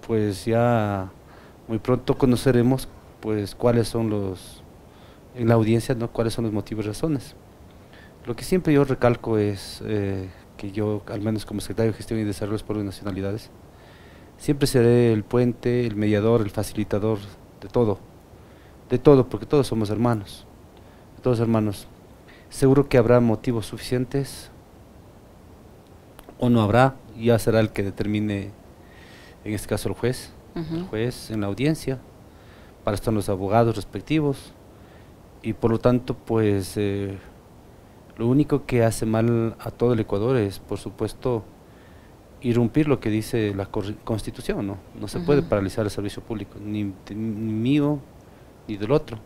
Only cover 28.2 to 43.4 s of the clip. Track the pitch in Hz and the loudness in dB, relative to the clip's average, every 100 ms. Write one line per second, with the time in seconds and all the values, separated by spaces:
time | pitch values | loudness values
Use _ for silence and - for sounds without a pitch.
28.2 | 107 101 98 101 - - - - - - | -2 -4 -6 -14 -20 -20 -20 -20 -20 -20
29.2 | - - 104 107 - 107 101 98 117 131 | -20 -16 -8 -8 -4 -4 -4 -2 -2 -2
30.2 | - - - - 160 165 185 107 117 - | -8 -20 -14 -10 -6 -6 -6 -4 -4 -4
31.2 | - 110 101 101 139 160 - 131 - - | -8 -6 -4 -2 -2 -2 -4 -6 -8 -20
32.2 | - - - - - - - 104 - 110 | -20 -20 -20 -20 -20 -8 -4 -2 0 -2
33.2 | 95 98 98 110 117 107 - 104 - 156 | -2 -4 2 4 4 0 -6 -10 -2 -2
34.2 | 147 135 - - - - - - - - | 0 -4 -10 -20 -20 -20 -20 -20 -20 -20
35.2 | - - 113 107 117 113 123 123 - 123 | -20 -12 -8 -2 0 4 4 2 0 -10
36.2 | - 113 107 101 92 - 104 101 98 98 | -2 0 2 0 -2 -4 -2 -2 -6 -10
37.2 | - - - - - - - - - - | -16 -20 -20 -20 -20 -20 -20 -20 -20 -4
38.2 | 113 135 143 143 - 123 113 110 113 110 | 0 2 2 0 0 2 2 2 -2 2
39.2 | 117 117 113 107 117 - 120 120 107 101 | 2 2 0 -4 -14 -2 0 2 0 -2
40.2 | 110 131 101 95 - 101 110 - 107 - | 0 0 0 -4 -10 -10 -10 -6 -6 -4
41.2 | 131 117 - - - - - - - - | -2 -2 -6 -20 -20 -20 -20 -20 -20 -20
42.2 | - - 123 117 117 147 151 131 113 107 | -20 -8 0 2 4 2 2 2 2 -2
43.2 | 110 120 | -2 -2